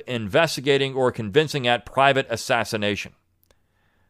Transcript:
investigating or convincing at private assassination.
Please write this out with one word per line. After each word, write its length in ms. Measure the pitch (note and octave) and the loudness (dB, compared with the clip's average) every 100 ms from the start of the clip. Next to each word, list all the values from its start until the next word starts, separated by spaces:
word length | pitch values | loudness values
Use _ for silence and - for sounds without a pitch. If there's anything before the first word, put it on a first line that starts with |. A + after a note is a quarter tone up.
| - | -6
investigating 880 | A#2+ G#2+ B2 E3 - C3+ C#3 C3+ C3+ | -6 0 0 0 -2 0 2 0 0
or 160 | B2+ | -2
convincing 560 | A2+ A2 C3 D#3 D3 B2 | -2 0 2 2 0 0
at 180 | A#2+ - | 0 -2
private 400 | - C#3 C#3 - | 2 4 4 0
assassination. 840 | A2+ - B2 G#2+ A2 G#2 G2+ - _ _ _ _ _ _ _ _ _ | -4 -2 -2 -2 -2 -2 -4 -8 _ _ _ _ _ _ _ _ _